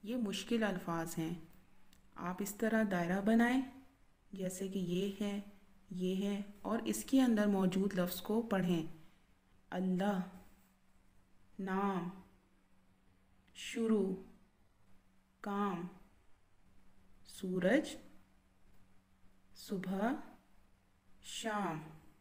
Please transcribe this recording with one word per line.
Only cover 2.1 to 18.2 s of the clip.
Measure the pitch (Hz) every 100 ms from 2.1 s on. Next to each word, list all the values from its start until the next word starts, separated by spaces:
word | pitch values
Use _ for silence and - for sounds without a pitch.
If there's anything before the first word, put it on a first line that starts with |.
| -
आप | 175 180
इस | 202 -
तरह | 220 220
दायरा | 214 180 170 190
बनाएं | 196 226 233 262 269 - - _ - _ -
जैसे | 190 185 185 196
कि | 196
ये | 175 180 196 196
है, | 208 202 202 - - - -
ये | 180 185 190
है | 202 202 202 - 190
और | 226 226
इसके | 208 - 269
अंदर | 262 220 208
मौजूद | 196 190 185 196
लफ्ज़ | 190 180 -
को | - 214
पढ़ें। | 233 196 180 170 160 - - - _ _ _ - _
अल्लाह, | 185 185 180 196 190 180 - - - - _ _ - - - - - - -
नाम, | 190 190 196 190 170 - - - _ _ _ - _ _ _ _ _ - - -
शुरू, | - - 226 214 190 185 - - - _ _ _ - - - _ _ _
काम, | 208 202 208 180 175 - - - - - _ - - - - - - - -
सूरज, | - 190 185 180 262 - - - -